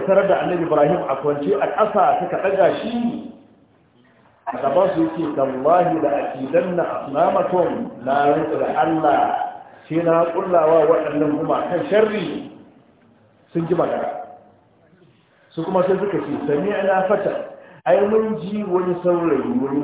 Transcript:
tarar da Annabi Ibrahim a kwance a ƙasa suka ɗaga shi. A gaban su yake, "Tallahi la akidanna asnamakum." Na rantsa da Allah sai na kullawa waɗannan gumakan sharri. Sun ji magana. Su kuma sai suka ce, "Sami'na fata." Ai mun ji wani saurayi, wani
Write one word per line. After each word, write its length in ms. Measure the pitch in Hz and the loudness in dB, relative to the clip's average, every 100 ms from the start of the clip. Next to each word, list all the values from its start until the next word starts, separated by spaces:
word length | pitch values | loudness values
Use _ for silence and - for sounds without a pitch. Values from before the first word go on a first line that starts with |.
| 190 | 2
tarar 160 | 190 | 4
da 160 | - 170 | 4 2
Annabi 240 | 151 - | 0 -2
Ibrahim 400 | 165 151 - - | 0 2 4 2
a 120 | - 135 | -2 -4
kwance 320 | 147 147 143 | -2 -2 0
a 160 | 135 135 | 0 0
ƙasa 560 | - 208 208 165 135 | 0 0 2 2 2
suka 140 | 180 - | -2 -2
ɗaga 280 | 185 190 170 - | 0 2 2 2
shi. 460 | 220 240 240 - - - - _ _ _ _ _ _ _ _ _ - | -4 -4 -4 -6 -10 -16 -20 _ _ _ _ _ _ _ _ _ -10
A 100 | - | -4
gaban 320 | 139 180 190 160 | -2 2 2 2
su 60 | 160 | 0
yake, 300 | 160 147 139 | -2 -4 -2
"Tallahi 640 | 131 127 139 175 160 160 | -2 0 4 4 4 2
la 80 | 147 | 0
akidanna 720 | 143 - - 131 165 185 175 | 0 -2 -6 -4 -2 -2 -2
asnamakum." 1200 | - - - 139 180 190 180 180 165 - - - | -4 -6 -6 0 0 0 0 0 0 -2 -8 -8
Na 320 | 127 139 143 | -2 0 2
rantsa 240 | 156 156 - | 2 0 -2
da 240 | 135 151 | -2 0
Allah 400 | 160 160 151 135 - - - - - - - | 0 2 2 2 2 -2 -4 -10 -18 -20 -6
sai 160 | 160 | -2
na 240 | 170 165 170 | 2 2 2
kullawa 640 | 165 190 175 156 165 156 | -2 0 2 4 4 4
waɗannan 480 | 165 151 147 151 151 | 2 0 -2 0 0
gumakan 480 | 160 - - 170 151 | 0 -2 -2 -4 0
sharri. 640 | 202 214 208 160 - - - - _ _ _ _ _ _ _ _ | 2 2 0 -4 -8 -12 -18 -20 _ _ _ _ _ _ _ _
Sun 140 | 170 165 | -6 -2
ji 60 | 170 | 0
magana. 480 | 147 - - - - - - _ _ _ _ _ _ _ _ _ _ | 0 -2 -4 -8 -12 -18 -20 _ _ _ _ _ _ _ _ _ _
Su 80 | - | -10
kuma 200 | 165 185 180 | -2 0 2
sai 140 | 185 | 0
suka 160 | 202 165 | 0 -4
ce, 160 | 143 135 - | -4 -6 -2
"Sami'na 560 | 143 196 196 196 190 185 | -2 0 -2 0 2 2
fata." 280 | 202 - - - - - - - | 0 -2 -6 -8 -16 -20 -8 2
Ai 160 | 185 202 | 2 4
mun 300 | 220 220 175 | 2 0 -4
ji 220 | 175 208 196 | -6 -6 -2
wani 300 | 180 180 175 180 | 0 0 0 0
saurayi, 480 | 175 165 135 120 123 | 2 2 0 0 -2
wani 180 | 135 143 | -2 -2